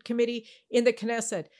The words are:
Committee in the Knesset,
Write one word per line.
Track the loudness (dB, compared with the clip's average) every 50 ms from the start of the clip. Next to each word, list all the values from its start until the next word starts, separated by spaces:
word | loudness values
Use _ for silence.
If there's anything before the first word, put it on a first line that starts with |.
| -8
Committee | -6 0 0 0 0 0 -4 -10 -12 -20 -20 _ 0
in | 0 4 4
the | 4
Knesset, | 2 2 -4 -4 -4 -4 -4 -4 -6 -6 -8 _ _